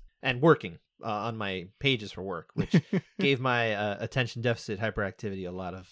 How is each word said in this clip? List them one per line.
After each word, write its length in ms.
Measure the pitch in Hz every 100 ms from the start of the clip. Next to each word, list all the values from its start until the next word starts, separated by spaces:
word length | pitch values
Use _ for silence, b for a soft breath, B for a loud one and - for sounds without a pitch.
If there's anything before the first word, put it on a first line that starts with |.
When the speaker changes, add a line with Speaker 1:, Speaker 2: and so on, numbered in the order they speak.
| - _
Speaker 1:
and 200 | 127 123
working, 360 | 160 147 95 160 _ _
uh, 40 | -
on 300 | 104 110 113
my 300 | 101 92 90 _
pages 320 | 139 127 104
for 100 | -
work, 280 | 95 85 -
which 220 | - - 180 - 190
Speaker 2:
<laughs> 200 | - -
Speaker 1:
gave 200 | 160 135
my, 340 | 131 120 117 104
uh, 220 | 107 98
attention 400 | 107 131 120 123
deficit 380 | 120 117 - 98
hyperactivity 680 | 110 104 98 - 107 95 92
a 40 |
lot 220 | 92 92
of, 140 | 92 92